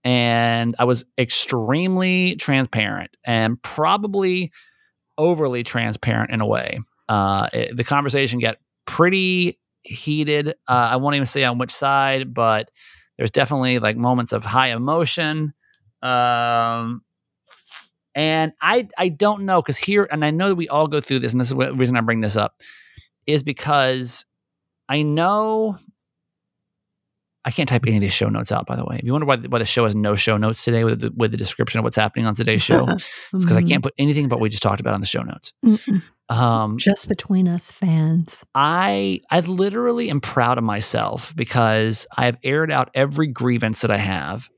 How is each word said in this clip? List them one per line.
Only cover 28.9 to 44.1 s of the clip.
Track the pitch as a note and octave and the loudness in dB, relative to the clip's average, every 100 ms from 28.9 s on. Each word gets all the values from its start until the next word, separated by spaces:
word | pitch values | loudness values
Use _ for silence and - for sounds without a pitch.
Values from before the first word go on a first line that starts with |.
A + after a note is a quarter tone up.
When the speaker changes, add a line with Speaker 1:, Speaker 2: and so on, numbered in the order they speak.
| - | -6
Speaker 1:
If | A#2+ | -2
you | |
wonder | C#3+ D3 | -2 0
why, | B2+ | 0
why | B2 A#2+ | 0 -2
the | G#2+ | 0
show | - | 2
has | A2+ G#2 | 2 2
no | G#2 G2+ | 0 0
show | - G#2+ | 2 2
notes | A2 A2 | 0 0
today | - A#2 | 0 2
with | A2+ A2+ | 2 0
the, | A2+ A2+ | -4 -2
with | A2+ | -2
the | A2+ | -2
description | A2 - - A#2 | -6 -2 -2 0
of | |
what's | A#2 G#2+ | 0 0
happening | G#2+ - A2+ | 0 0 -2
on | |
today's | G#2+ A#2 A2 | 0 2 2
show, | - D#3+ B2+ | 4 4 4
Speaker 2:
<laughs> | F3+ - - - | -2 -6 -18 -6
Speaker 1:
it's | F#3+ F3 | 0 4
'cause | F3 | 4
I | |
Speaker 2:
Mm-hmm. | F3 | 4
Speaker 1:
can't | C#3+ | 2
put | A#2+ - | -2 0
anything | C#3+ D3 C#3 | 0 2 0
about | A#2+ | 0
what | |
we | A2 | 0
just | G#2+ | 0
talked | G#2 G2+ | -2 0
about | A#2 G2+ | -2 -2
on | |
the | G#2 | -2
show | - | -4
notes. | - - - _ | -6 -12 -16 _
Speaker 2:
Mm-mm. | A#3 G#3+ - G3 - _ - | 2 2 2 -2 -2 _ -4
Speaker 1:
Um, | A#2 B2 A2+ G#2+ A2+ | 2 4 2 0 0
Speaker 2:
Just | - G3 - | 2 0 -2
between | G3+ - F#3+ F3+ | -6 -2 0 2
us | F3 - | -2 -8
fans. | - F#3+ D#3+ D#3 E3 E3 - - C3+ | -4 0 2 2 0 0 -8 -4 0
Speaker 1:
I, | D3 E3+ G3 G3 G3 F#3 _ | 2 2 0 0 -2 -4 _
I | F3 | 0
literally | E3+ F#3 G3 G#3+ A#3+ A#3+ A#3 | 0 -2 -2 0 -2 0 -2
am | C#3+ | -4
proud | - - A#2+ A#2+ | -2 0 2 2
of | |
myself | A2+ G#2 G#2+ A#2 G#2 - - - | 0 -2 -2 -2 -2 -6 -10 -8
because | A#2 B2 A2+ A2 A2 A2 - - | -2 2 4 4 0 -2 -8 0
I've | B2 B2 | 0 0
aired | C3+ D3 D#3+ | -2 -2 0
out | C#3+ B2+ C3 | -2 -2 0
every | C#3+ C#3+ D#3 | 0 0 -2
grievance | A#2+ B2 A#2+ A2+ A2 | 0 0 0 0 -2
that | A2 | 0
I | G2+ | 0
have | G2 | -2